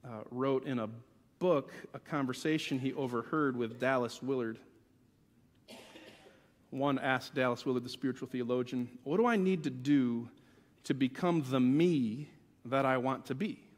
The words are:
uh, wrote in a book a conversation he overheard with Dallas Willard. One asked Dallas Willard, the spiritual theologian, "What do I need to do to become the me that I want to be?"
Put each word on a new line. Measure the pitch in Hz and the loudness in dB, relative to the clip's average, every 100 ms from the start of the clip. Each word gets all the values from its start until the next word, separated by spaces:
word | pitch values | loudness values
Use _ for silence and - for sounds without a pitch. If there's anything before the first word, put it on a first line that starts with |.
uh, | 131 113 110 | -12 -12 -8
wrote | 123 135 135 139 | -2 2 2 0
in | 123 | -4
a | 107 117 - _ _ _ | -4 -8 -18 _ _ _
book | 180 151 - - - | 2 2 2 -14 -16
a | - | -18
conversation | - 151 131 127 160 156 - 135 | -6 -2 -2 -2 0 0 0 -2
he | 131 | -2
overheard | 127 135 120 113 160 143 123 | -2 -2 -4 -2 0 2 0
with | 117 120 | -4 0
Dallas | 127 131 127 - | 2 2 0 -4
Willard. | 127 135 113 110 - - _ _ _ _ _ _ _ _ - - - - - - - - _ _ _ | -4 -2 -2 -6 -14 -20 _ _ _ _ _ _ _ _ -20 -20 -20 -20 -20 -20 -20 -20 _ _ _
One | 135 139 131 | -2 0 2
asked | 139 127 - | 2 0 -2
Dallas | 131 127 120 - | 0 0 0 0
Willard, | 127 | -2
the | 123 | -2
spiritual | - 135 127 143 | -4 -4 -4 -6
theologian, | 127 120 123 127 131 120 - | -6 -2 0 0 -4 -6 -8
"What | - 170 | -4 2
do | 240 | 2
I | 226 | 4
need | 185 185 | 2 2
to | 147 | -2
do | 127 127 143 123 117 117 - - - _ _ | -4 4 4 4 0 -6 -16 -20 -20 _ _
to | - | -4
become | 135 131 131 180 170 131 | 0 0 2 2 2 2
the | 131 | 2
me | 127 139 175 156 117 113 147 - _ _ 120 | 4 6 4 4 0 -2 -10 -16 _ _ -2
that | 135 131 | 0 2
I | 131 | 2
want | 123 131 - | 0 -2 -6
to | 131 | -4
be?" | 196 - - | -4 -4 -14